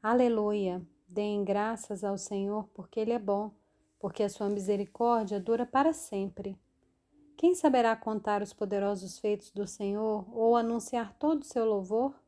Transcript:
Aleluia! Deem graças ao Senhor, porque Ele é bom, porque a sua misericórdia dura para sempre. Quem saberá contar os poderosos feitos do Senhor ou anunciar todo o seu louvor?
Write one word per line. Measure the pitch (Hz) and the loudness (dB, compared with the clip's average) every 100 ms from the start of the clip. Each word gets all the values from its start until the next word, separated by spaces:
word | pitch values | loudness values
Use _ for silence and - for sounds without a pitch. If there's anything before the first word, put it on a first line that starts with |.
Aleluia! | 214 247 247 226 208 208 190 180 175 _ _ | 4 4 4 4 0 0 -2 -4 -8 _ _
Deem | 180 208 208 | -4 -2 -2
graças | 196 202 214 226 - 196 | 0 0 0 -4 -8 -6
ao | 202 196 | -4 -4
Senhor, | - 202 196 208 208 - | -4 -4 -2 -4 -6 -14
porque | 190 - | -8 -4
Ele | 220 | -2
é | 233 | -2
bom, | 202 202 214 - _ _ _ _ | 0 -2 -2 -10 _ _ _ _
porque | 196 - | -10 -2
a | 208 | -2
sua | - 202 | 0 -2
misericórdia | 202 196 202 196 - 233 233 208 208 | -2 0 -2 -2 0 2 2 2 -4
dura | 190 226 240 | 0 -2 0
para | 262 269 | 2 2
sempre. | 320 - 202 196 - 196 190 _ _ _ _ _ _ _ - | 2 -6 -6 -6 -6 -12 -12 _ _ _ _ _ _ _ 2
Quem | 339 359 | 4 6
saberá | 311 254 233 226 | 4 6 4 2
contar | - 214 208 202 | -2 -4 0 -2
os | 202 | -2
poderosos | - 202 202 202 202 185 - | -6 -2 0 0 -2 -6 -6
feitos | 208 208 - | -4 -4 -6
do | 202 196 | -8 -8
Senhor | - 202 208 220 214 190 | -4 -4 -2 -2 -2 -4
ou | 233 226 240 | 2 4 4
anunciar | 226 233 - 240 214 - | 4 -2 -2 -6 -6 -2
todo | 294 311 | 0 0
o | 277 | -2
seu | 247 220 | 0 2
louvor? | 202 190 220 269 277 | 0 0 0 0 -4